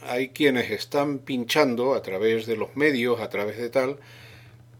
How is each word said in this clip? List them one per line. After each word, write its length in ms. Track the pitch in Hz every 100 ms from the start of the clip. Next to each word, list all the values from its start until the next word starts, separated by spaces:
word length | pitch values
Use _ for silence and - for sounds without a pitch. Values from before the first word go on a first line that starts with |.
hay 240 | 135 123 131
quienes 420 | - 147 127 104
están 480 | 104 - 143 147 135
pinchando 760 | - 131 117 156 143 117 127
a 80 | 120
través 440 | - 95 110 113 110
de 100 | 110
los 200 | 101 135
medios, 440 | 151 131 120 113
a 80 | 104
través 300 | 98 104 107
de 120 | 120
tal, 280 | 135 131 143 - - - - - - - -